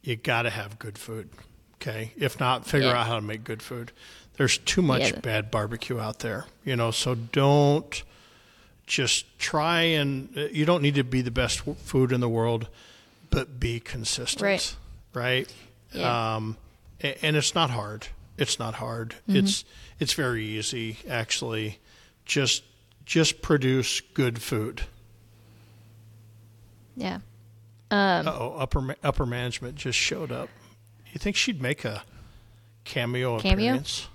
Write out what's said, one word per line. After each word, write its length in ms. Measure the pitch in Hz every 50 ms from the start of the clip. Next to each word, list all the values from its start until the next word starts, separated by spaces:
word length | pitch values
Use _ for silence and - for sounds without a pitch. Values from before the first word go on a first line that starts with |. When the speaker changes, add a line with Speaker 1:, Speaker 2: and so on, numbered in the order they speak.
| -
Speaker 1:
You 120 | - 120
gotta 340 | 110 - - 123 117 120 117
have 300 | - 113 101 101 104 110
good 180 | - 110 101 -
food, 320 | - - 113 110 101 - - - - - - - _ _ _
okay? 360 | _ - 139 110 110 110 113 - -
If 220 | 160 131 - -
not, 260 | 135 123 131 120 -
figure 240 | - - 143 135 131
Speaker 2:
Yeah. 100 | 123 120
Speaker 1:
out 60 | 117 113
how 80 | 120
to 60 | 113
make 220 | 104 104 107 110 113
good 180 | - 110 110
food. 300 | - - 127 120 117 113 - - - - - - - - - -
There's 200 | 143 127 - -
too 220 | - - - -
much 300 | 180 151 131 123 135 120
Speaker 2:
Yeah. 80 | - -
Speaker 1:
bad 300 | - 123 110 107 104 107
barbecue 480 | - 117 104 107 117 113 - - 131 117
out 200 | 107 107 110 -
there, 260 | - - 104 104 - - - _ _
you 120 | 135 131
know, 160 | 120 117 113
so 240 | 113 - - 127 127
don't 880 | 113 117 113 - 147 139 139 143 147 147 143 143 151 - - - - - - - - - - - - _ - _ _ - - _ _ _
just 400 | - - - 135 120 - - - - _ -
try 420 | - - - 156 151 165 170 170
and, 480 | 165 165 160 156 143 139 139 135 135 - - -
uh, 40 | 147 147
you 140 | - 151 151
don't 160 | 156 175 175
need 140 | 143 143 143
to 80 | 143 131
be 180 | 123 123 127
the 100 | 123 123
best 280 | 117 131 123 117 - -
w-, 160 | - 143 147 - -
food 280 | - - 131 131 123
in 100 | 127 123
the 80 | 123 120
world, 380 | 113 113 113 117 117 113 113 - - - - - - - - _ _ _ - -
but 300 | - 135 131 - 139 120
be 200 | 135 123 117 117
consistent, 640 | - - - 123 113 - - - 120 - - - 202
Speaker 2:
Right. 320 | 196 196 180 - - - - - - - - - - -
Speaker 1:
right? 380 | 123 120 123 127 127 - - - - - - - _ _ _
Speaker 2:
Yeah. 440 | - - - 123 120 117 113 110 110
Speaker 1:
Um, 220 | 110 110 110 113 - - - - _ _ - - -
a-, 220 | - 143 135 - -
and 100 | 156 151
it's 180 | 151 139 - -
not 180 | 180 165 131
hard. 360 | 123 113 104 104 107 107 - - - - - - - -
It's 220 | 139 - - -
not 160 | 117 113 113
hard. 400 | - 127 117 117 117 113 117 - - _ -
Speaker 2:
Mm-hmm. 100 | 196 196
Speaker 1:
It's, 280 | 196 196 208 - - - - - - - - -
it's 140 | 156 135 -
very 320 | - 147 127 120 113 110
easy, 520 | 107 107 107 104 - - 120 113 110 107 - - -
actually. 680 | 139 117 113 - - - - 120 113 110 110 107 101 - _ - - - - - _ _ _
Just, 400 | - - 147 139 117 - - - _ _ _ _ _ _ _ -
just 360 | - - 165 160 151 - -
produce 580 | - - 160 147 127 131 131 135 120 - - -
good 420 | - _ _ - 139 123 117 117
food. 420 | - - - 110 107 123 - - - - - - - - - - - - - - - - - - - - - - - - - - - - - - - - - - - - - - - - - - - - -
Speaker 2:
Yeah. 200 | 247 - 185 180 185 - - - - - - - - - - - - _ _
Um, 380 | 214 202 202 196 180 170 165 -
Speaker 1:
Uh-oh, 280 | 147 - 117 123 - -
upper 240 | 131 127 - 151
ma-, 120 | 131 131 143 - -
upper 220 | 147 139 - 143
management 500 | 120 120 120 123 123 117 - - 123 147
just 220 | 147 - 131 120 -
showed 340 | - - - - 165 131
up. 180 | 123 123 135 - - - - - - - _ - - - - -
You 80 | - 156
think 160 | - 202 202
she'd 260 | - - - 226 147
make 240 | 127 123 147 - -
a 180 | 120 104 101 - - - - - - - - - - - - - - - _ _
cameo 560 | - - 139 120 120 123 123 127 127 117 110
Speaker 2:
Cameo? 260 | 107 185 190 196 214 233
Speaker 1:
appearance? 360 | 262 262 147 - - - - -